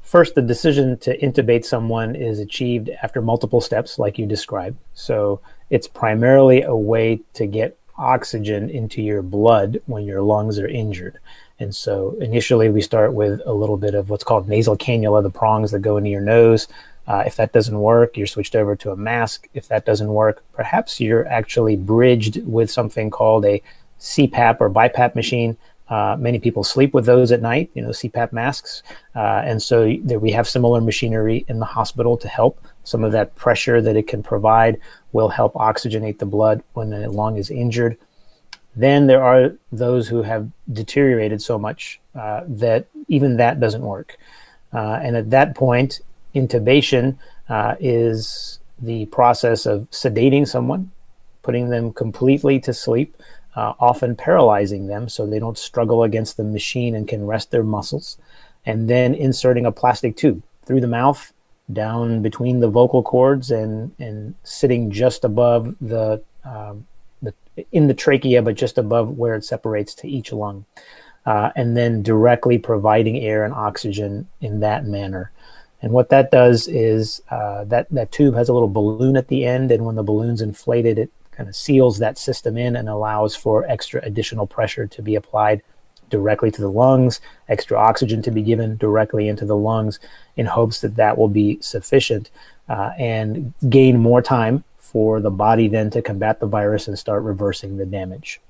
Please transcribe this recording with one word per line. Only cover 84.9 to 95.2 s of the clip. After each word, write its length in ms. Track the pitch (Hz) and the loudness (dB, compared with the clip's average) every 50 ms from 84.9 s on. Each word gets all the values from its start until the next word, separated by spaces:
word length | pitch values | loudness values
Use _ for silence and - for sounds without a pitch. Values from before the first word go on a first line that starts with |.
| - - 107 | -10 -12 -6
be 120 | 104 107 | -2 -2
applied 480 | 107 - _ - 107 107 107 107 104 _ _ _ - - _ _ - - _ | -2 -4 _ -2 0 2 2 0 -2 _ _ _ -20 -20 _ _ -20 -12 _
directly 420 | - 107 98 107 107 - - 113 | -4 -2 0 0 0 0 0 -2
to 100 | 104 - | -2 -2
the 100 | 104 98 | -6 -4
lungs, 500 | 95 107 123 131 135 127 127 127 117 - - - - _ _ _ | 0 2 4 4 6 6 4 2 0 -4 -10 -18 -20 _ _ _
extra 280 | 110 101 - - - | -4 -4 -2 -2 0
oxygen 460 | 113 107 113 110 - - 107 110 110 - | 4 4 4 4 2 0 -2 -2 -2 -2
to 80 | 127 | -2
be 100 | 113 110 | -2 -2
given 360 | 107 107 117 113 117 110 110 | 0 0 0 0 0 -4 -4
directly 500 | 107 - 110 104 110 110 107 - 110 104 107 | -2 -2 0 2 2 0 0 0 -2 -2 -2
into 160 | 104 - - | -2 -4 -4
the 120 | 101 107 | -2 -2
lungs 420 | 104 104 110 113 113 110 107 101 - - - - - - _ _ | 0 0 0 0 0 -2 -4 -6 -8 -14 -20 -20 -20 -20 _ _
in 100 | - 120 | -4 -4
hopes 340 | 110 - - 117 113 113 - | -2 0 0 0 0 -2 -4
that 140 | - - 107 | -6 -6 0
that 220 | 113 110 107 110 110 | 2 2 2 4 2
will 100 | 110 107 | 2 2
be 300 | 101 107 104 104 104 - | 2 2 2 2 0 -4
sufficient, 720 | - - - 113 - - - 135 127 - 120 104 101 - - - - - - - _ - | -8 -8 -8 -8 -6 0 0 0 2 2 -4 -4 -6 -10 -20 -20 -20 -20 -20 -20 _ -10
uh, 220 | - 104 98 110 - | -6 -6 -6 -6 -6
and 560 | - 131 117 113 110 110 107 110 - 156 120 - - - 131 | -6 -4 -4 -2 -4 -4 -4 -6 -6 -8 -10 -8 -4 -2 4
gain 300 | 113 135 135 131 123 113 | 6 6 8 8 6 6
more 240 | 113 117 120 123 120 | 6 6 4 4 4
time 400 | - 135 120 113 110 120 143 - _ _ - | 2 0 0 2 0 0 -2 -4 _ _ -20
for 420 | - - - 113 107 110 110 110 | -20 -6 -2 0 0 2 0 0